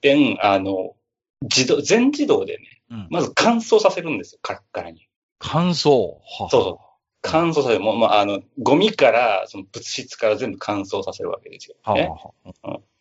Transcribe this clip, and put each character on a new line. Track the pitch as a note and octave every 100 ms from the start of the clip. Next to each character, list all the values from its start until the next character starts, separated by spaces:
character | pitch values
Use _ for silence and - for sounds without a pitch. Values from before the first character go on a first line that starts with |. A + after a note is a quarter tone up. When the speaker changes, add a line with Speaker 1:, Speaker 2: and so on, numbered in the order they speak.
Speaker 1:
遍、 | C#3 C#3+ C3 -
あ | G2+ G2
の、 | F#2+ F#2+ - - _ _ _ _
自 | A#2 B2 C3
動、 | D3
全 | - G#3+ B3+
自 | D4 C#4
動 | A#2
で | - -
ね、 | - _ -
Speaker 2:
う |
ん。 | - F#2
Speaker 1:
ま | F3
ず | C3+
乾 | - A3 A#3
燥 | A3+ A3
さ | G3+
せ | F3+
る | E3
ん | A#2
で |
す | -
よ、 | -
カ | -
ラ | G2
ッ | _
カ | -
ラ | E2+
に。 | E2 _ _ _ _
Speaker 2:
乾 | - D3+ F3+
燥。 | E3 D3+
は | C3 F2+ - - - F#2+
あ。 |
Speaker 1:
そ | B2+
う |
そ | F#2+
う。 | - _ _ _ _
乾 | - D#3+ E3+
燥 | D3+
さ | C3
せ |
る。 | G#2
も | G#2
う、 | G#2+
ま | A2
あ、 | G#2
あ | G2+
の、 | G2+ - -
ゴ | A#2+ D3
ミ | G#3
か | - C3+
ら、 | A2+ A#2+ G2 -
そ | G2+
の | G2
物 | A2+ A2
質 | - B2+ -
か | A2
ら | G#2
全 | A#2+
部 | -
乾 | - G#2
燥 | G2 G2
さ | F#2+
せ | F2
る | F2
わ | -
け | E2+
で | E2
す | -
よ。 | -
Speaker 2:
は | -
あ、 |
Speaker 1:
ね。 | G2+ F3
Speaker 2:
は | - - _
あ、 | -
は | -
あ。 | -
Speaker 1:
う | -
ん。 | _ _